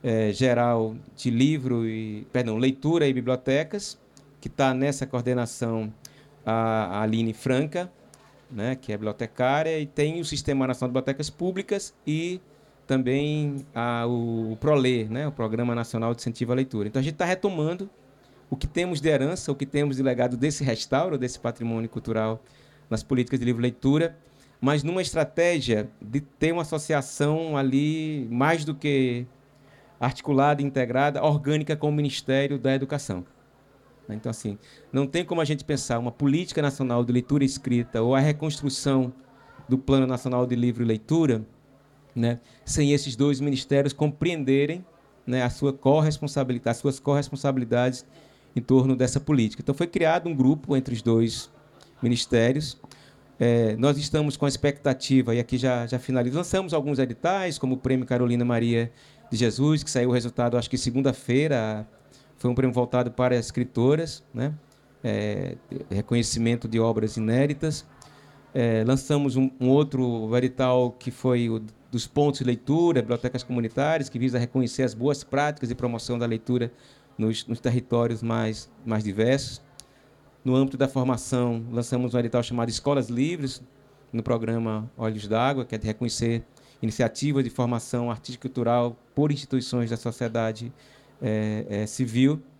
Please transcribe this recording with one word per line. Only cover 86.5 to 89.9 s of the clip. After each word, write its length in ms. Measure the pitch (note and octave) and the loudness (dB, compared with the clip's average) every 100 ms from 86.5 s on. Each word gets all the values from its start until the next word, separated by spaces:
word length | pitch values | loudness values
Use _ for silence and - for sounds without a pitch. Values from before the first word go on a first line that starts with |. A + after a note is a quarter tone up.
| - - _ | -20 -20 _
iniciativas 640 | A2+ - A#2 - C#3+ C#3 | -6 0 -2 0 0 0
de 60 | A#2+ | 0
formação 600 | - A#2+ A#2 - B2 A#2+ | -2 -2 -2 -4 -4 -4
artística 340 | A#2 - B2 C3+ | -6 -10 -10 -8
e 40 | |
cultural 480 | B2+ A#2 A#2+ A#2+ A2+ _ - | -2 2 2 2 -4 _ 0
por 160 | D3+ | 0
instituições 580 | D3 - C3 B2+ B2 | 0 -2 -2 -2 -2
da 80 | A#2 | -2